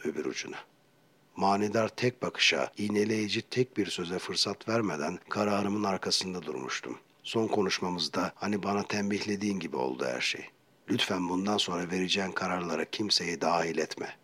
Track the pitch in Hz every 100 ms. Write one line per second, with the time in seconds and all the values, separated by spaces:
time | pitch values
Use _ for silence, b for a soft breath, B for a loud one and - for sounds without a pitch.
0 | - 73 69 62 - - - _ _ _
1 | _ _ _ - 95 101 104 110 110 -
2 | 123 - 90 - - 76 64 - 104 104
3 | 107 110 104 110 - - 127 - 92 -
4 | 87 90 - 92 - 98 - 113 104 78
5 | 76 90 - 104 104 101 101 104 104 95
6 | 98 - 92 90 78 65 64 - 62 62
7 | - _ - 117 110 - 95 - 92 90
8 | 87 - 87 - 101 104 98 101 101 107
9 | 101 101 104 101 104 95 85 71 65 64
10 | 65 62 - - - _ _ _ - 117
11 | - 95 90 90 98 104 - 87 87 92
12 | 92 101 95 - 92 90 87 78 80 -
13 | 104 - 85 85 85 85 82 80 76 -
14 | - -